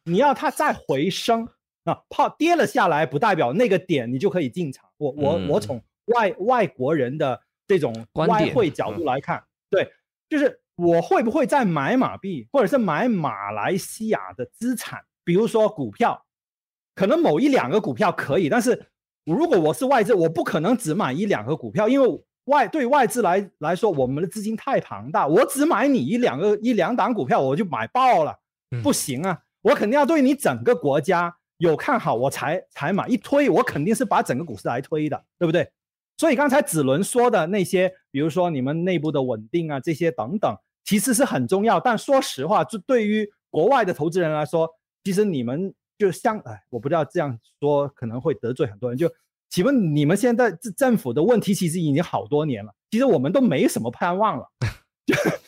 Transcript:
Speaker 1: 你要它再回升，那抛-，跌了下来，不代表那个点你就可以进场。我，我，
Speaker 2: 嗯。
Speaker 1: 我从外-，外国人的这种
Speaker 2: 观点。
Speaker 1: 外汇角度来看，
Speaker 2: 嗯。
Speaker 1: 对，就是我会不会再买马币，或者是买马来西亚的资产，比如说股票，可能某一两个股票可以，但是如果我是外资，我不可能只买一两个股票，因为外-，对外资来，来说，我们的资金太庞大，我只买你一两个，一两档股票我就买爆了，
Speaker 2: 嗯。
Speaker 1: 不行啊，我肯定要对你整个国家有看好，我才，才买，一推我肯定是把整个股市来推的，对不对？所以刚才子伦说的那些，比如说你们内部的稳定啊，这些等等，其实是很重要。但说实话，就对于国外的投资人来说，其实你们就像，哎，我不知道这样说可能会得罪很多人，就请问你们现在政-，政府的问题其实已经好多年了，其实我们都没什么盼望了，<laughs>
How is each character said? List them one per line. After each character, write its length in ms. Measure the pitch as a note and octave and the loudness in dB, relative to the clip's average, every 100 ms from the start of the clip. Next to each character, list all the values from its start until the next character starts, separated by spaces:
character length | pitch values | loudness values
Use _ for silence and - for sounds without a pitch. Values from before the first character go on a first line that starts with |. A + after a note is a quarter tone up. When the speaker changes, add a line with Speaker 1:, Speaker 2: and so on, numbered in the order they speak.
Speaker 1:
你 140 | - F3 | -2 2
要 140 | C#4+ | 2
它 180 | C4 D4+ | 2 -2
再 220 | - D4+ | -2 -2
回 380 | - - C3+ F3+ | -2 -2 -2 -2
升， 360 | - - A3+ A#3 _ _ _ | -2 -2 -2 -2 _ _ _
那 100 | - - - | -6 -6 -6
抛-， 200 | - B3+ - | -2 0 0
跌 180 | D#4+ E4+ | 0 2
了 100 | G3+ | 2
下 220 | C4 F#3+ | 2 2
来， 160 | D3 | 2
不 140 | D#3+ C#3+ | 0 0
代 160 | A3 | 0
表 180 | F3 A#2+ | 2 0
那 160 | D#3+ B3 | 2 2
个 100 | F3+ | 0
点 320 | - D3 A#2 | 0 -2 -2
你 80 | C3 | -2
就 120 | F#3 | -2
可 100 | F3+ | 0
以 80 | C3+ | -4
进 240 | F3+ E3 | -4 -6
场。 160 | - _ - | -8 _ -8
我， 140 | C#3+ | -6
我， 220 | D3 C#3+ | -2 0
Speaker 2:
嗯。 140 | E3+ F3+ | 0 0
Speaker 1:
我 120 | F3+ | -2
从 220 | - A#2+ - _ - | -2 -10 -12 _ 0
外-， 240 | A#3+ G3+ E3 G3+ | 2 2 0 0
外 200 | B3 F3 | 2 2
国 280 | - C3 | -2 -2
人 240 | D#3+ A#2+ D3+ | 0 0 -2
的 200 | C#3+ A#2+ _ _ - | -4 -4 _ _ 0
这 120 | F#3+ | 0
种 140 | C3+ A2+ A2+ | 0 -6 -8
Speaker 2:
观 140 | - D#3+ G#3+ | -2 0 2
点。 100 | - | 2
Speaker 1:
外 60 | |
汇 160 | - F3 | 2 0
角 200 | - G#2+ | -2 -6
度 100 | G#2+ | -4
来 160 | D3+ C3 | -4 -4
看， 160 | - C3+ | -4 -8
Speaker 2:
嗯。 80 | _ _ - | _ _ -4
Speaker 1:
对， 220 | F#3+ - _ _ _ - | -2 -2 _ _ _ -4
就 80 | D4+ | 0
是 200 | D4 - _ - | 0 -2 _ -2
我 260 | F3 E3+ | 2 2
会 200 | E3 F#4+ | 2 2
不 80 | A#3 | 2
会 160 | C#4+ C4+ | 0 0
再 160 | D4 G#3+ | 2 0
买 280 | D#3 C#3 | 0 0
马 220 | B3+ D#3+ F#2+ | 0 0 -4
币， 320 | G3 D3+ A2 | -10 -10 -2
或 120 | C#4+ | 0
者 40 | G3+ | 2
是 120 | C#4 | 2
买 280 | G3+ D3+ B3 | 0 0 0
马 440 | G3+ D#3+ G2 G2+ | 0 -2 -4 -6
来 260 | G#2+ A#2+ F#3 | -4 -2 -2
西 320 | - - A3 | -6 -8 -4
亚 240 | D3 F#2 | -4 -6
的 140 | F#2 B2 | -10 -12
资 280 | - A#3+ A#3+ | -6 -6 -6
产， 240 | - - - _ | -8 -14 -18 _
比 100 | - | 0
如 120 | F3 A3+ | 2 2
说 220 | A3+ G#3+ | 2 2
股 220 | G#3 A#2+ | 0 -8
票， 340 | - A3+ - _ _ _ _ _ _ _ | -2 -2 -2 _ _ _ _ _ _ _
可 120 | - G3 | -2 0
能 140 | D#4+ | 2
某 200 | C4 D3+ | 2 4
一 80 | C#4+ | 4
两 200 | B3 B2 | 2 2
个 120 | G3+ | -2
股 120 | - | -2
票 200 | A#2 G#3+ | 0 0
可 260 | - - C#3+ | 0 -2 0
以， 100 | D3+ | 2
但 140 | A#3+ | 2
是 240 | A#3 G3+ - _ _ _ | 2 0 -4 _ _ _
如 240 | - F#3+ F4 | -4 0 2
果 100 | G#3+ | 2
我 160 | D#3 | 2
是 100 | - | 0
外 200 | C4 C#4 | 2 2
资， 100 | G3+ | 4
我 140 | G3+ E3 | 2 2
不 160 | E3+ | 0
可 160 | - E3 | -4 -2
能 160 | E3+ B3+ | 0 0
只 180 | D#3 | -2
买 180 | E3 D#3+ | -2 -2
一 140 | C3+ G#3 | -2 -2
两 180 | D3 | -2
个 120 | G#2+ B2+ | -2 -6
股 140 | A2+ | -4
票， 180 | A2 A3 | -2 2
因 120 | C#4 | 4
为 240 | B3 D3+ _ _ | 2 0 _ _
外-， 240 | - C#4+ A3 | 0 2 2
对 180 | D#4+ A#3+ | 0 2
外 200 | C#4+ A#3 | 2 2
资 140 | A#3+ | 2
来， 280 | F#3+ F#3 G3 - | 2 0 -2 -6
来 160 | D3+ | -4
说， 160 | F3 G#3+ | 0 0
我 160 | D3+ B2+ | 2 0
们 160 | C#3 | -2
的 60 | F3+ | -6
资 120 | G#3+ | -6
金 160 | G3+ A3 | -6 -6
太 240 | - A3 | -2 -4
庞 300 | - G2+ A#2 | -4 -12 -4
大， 160 | G3 D3 | -2 2
我 180 | A#3+ C4+ | 2 2
只 200 | C4 D4+ | 0 0
买 220 | G#3+ C#4 | 2 2
你 100 | B3+ | 2
一 180 | C3 A#3+ | 0 0
两 200 | B3 C3 | 0 0
个， 180 | G#3 G#3 | 0 0
一 140 | A3+ | 0
两 200 | A3 E3 | 0 0
档 180 | A#3+ G3+ | 0 0
股 120 | A3+ | 0
票 160 | B2+ G#3+ | 0 0
我 160 | C3+ D3 | 2 0
就 80 | |
买 220 | G3+ A#2+ A2 | -2 -4 -4
爆 360 | B3 C4 G3 | 2 4 4
了， 140 | C#3+ G2 _ _ - | 2 -4 _ _ -12
Speaker 2:
嗯。 120 | B2 | -4
Speaker 1:
不 100 | C#4 | -2
行 300 | - - B2+ F#3 | -2 -2 -4 -4
啊， 160 | E3 _ _ | -6 _ _
我 120 | G#3 | 0
肯 160 | C#4+ G#3 | 2 2
定 80 | C#4 | 2
要 80 | C#4 | 2
对 160 | E4 | 2
你 120 | C4 | 2
整 280 | C#4+ E3 A#2+ | 2 -2 -2
个 120 | B2 | 0
国 260 | B3 C#3+ C#3 | 0 0 0
家 340 | D#3 F3 F3 - _ - | 0 -2 -2 -8 _ -2
有 180 | E3+ D3+ | 0 0
看 220 | - B3+ | 0 -2
好， 160 | E3 | 0
我 160 | A#2 C3+ | 0 -2
才， 320 | - B2+ F3+ - | -2 -4 -6 -8
才 220 | - C#3+ | -6 -4
买， 140 | F#3+ D3 | -2 -2
一 80 | B3 | -4
推 340 | - C#4+ C#4 | 0 2 4
我 120 | F3 | 2
肯 220 | B3 D3+ | 0 -2
定 80 | D#3+ | -2
是 120 | A3+ | 0
把 180 | B3 F#3 | 0 0
整 160 | G#3+ C3 | 0 -4
个 60 | |
股 120 | E3 G#2 | -6 -8
市 120 | D#3+ | -6
来 120 | B2 | -6
推 280 | - D#3 D3+ | -4 -4 -4
的， 140 | C3 _ - | -6 _ -4
对 60 | |
不 80 | D#3+ | 0
对？ 160 | E3 C3+ _ _ _ _ - | 0 -2 _ _ _ _ -2
所 160 | D#4+ | 0
以 40 | B3+ | 2
刚 120 | C#4+ | 2
才 140 | C#4 | 2
子 200 | D4 D#3+ | 2 0
伦 220 | C3 C#3 | 2 2
说 260 | G3 B3 A#3+ | 0 2 2
的 160 | G#3+ D#3+ | 2 0
那 140 | G#3 | 0
些， 300 | F3 F#3 F#3 - _ | 0 2 0 -2 _
比 80 | C#3 | -2
如 120 | D#3 | -2
说 180 | D#3+ F3 | 0 0
你 140 | C#3+ | 0
们 200 | B2+ D#3+ | -2 -2
内 140 | F3+ F3 | -2 0
部 140 | D#3 | -2
的 100 | C#3+ | -2
稳 240 | B2+ A2 A2 | -2 -4 -4
定 200 | E3+ D#3+ | -4 -4
啊， 80 | C#3 | -6
这 140 | E3 | -4
些 160 | D#3+ E3+ | -2 -2
等 260 | D#3+ A2 G#3 | -2 -6 -2
等， 180 | C#3 G#2+ _ _ | -2 -4 _ _
其 140 | - G#3 | -2 -2
实 140 | C4 | 0
是 100 | A3+ | 0
很 220 | C4+ D3+ A#2+ | 0 0 0
重 180 | F#3+ | 0
要。 140 | A3 A3+ | 2 2
但 180 | B3 G#3+ | 2 -2
说 240 | - C4+ | 2 0
实 240 | C4+ - | 0 -6
话， 200 | D3+ G#3 | 0 0
就 120 | D#3 A3 | 0 -6
对 280 | - B3 G#3 | 0 0 2
于 220 | G#3+ G#3 _ _ | 0 -2 _ _
国 160 | D3+ F#3 | 0 4
外 180 | C4+ | 4
的 100 | G#3 | 2
投 160 | - D#3 | -2 -2
资 100 | F3 | 0
人 120 | D#3+ | 0
来 120 | D3+ | -2
说， 240 | D3+ E3 D#3+ _ _ _ | -2 -2 -2 _ _ _
其 80 | G3 | -4
实 120 | F#3+ | 0
你 200 | G#3 D3 | 0 0
们 280 | A#2 C#3+ G3 - _ - | -4 -4 -6 -10 _ -2
就 140 | G3+ | -2
像， 280 | - A#3 G#3+ | 0 -2 -2
哎， 200 | B2 G#2 - | -8 -18 -12
我 100 | A#2+ | -8
不 80 | C#3 | -2
知 60 | |
道 100 | E3 | -2
这 160 | C#3+ F3 | -2 -2
样 180 | D3 A2+ _ - | -4 -6 _ -4
说 260 | C#3+ C#3+ C#3 | 0 0 0
可 160 | - | -6
能 160 | A#2 A#2+ | -8 -4
会 140 | D3+ | -4
得 180 | C3+ A#2 | -4 -4
罪 140 | C3 C3 | -4 -4
很 100 | G2+ | -4
多 100 | B2 | -6
人， 80 | B2+ | -2
就 100 | E3 - _ _ - | -4 -4 _ _ -8
请 160 | F3+ | 0
问 300 | G#3+ C#4 F3 | 2 2 2
你 100 | D3 | 2
们 120 | D3 G3 | 2 2
现 200 | B3 A#3+ | 2 2
在 140 | A#3 | 0
政-， 220 | E3+ A3+ - | -2 -10 0
政 200 | C4 A3 | 2 2
府 160 | B2+ | 0
的 100 | C3+ | 0
问 180 | F#3 A#3 | 4 2
题 140 | - | 2
其 140 | G3 F3 | -2 -2
实 100 | F3+ | -2
已 140 | D#3 | 0
经 100 | C#3 | 0
好 240 | F3 A#2 G#2+ | 0 -4 -2
多 180 | D3 | -2
年 200 | D#3 A2 | -2 -6
了， 100 | G#2+ _ - | -10 _ -4
其 80 | A3 | 0
实 60 | |
我 120 | C4+ D#3+ | 2 2
们 140 | C3+ | 2
都 100 | C#4 | 2
没 280 | A#3 C#3+ C4 | 2 2 0
什 120 | A3 | 0
么 80 | B2 | -6
盼 300 | - F3+ F#3 | -4 -4 0
望 180 | G#3+ C#3 | -2 -2
了， 80 | - - A2+ | -10 -6 -6
<laughs> 320 | - _ _ - - B4+ - | -6 _ _ -4 -2 -2 -4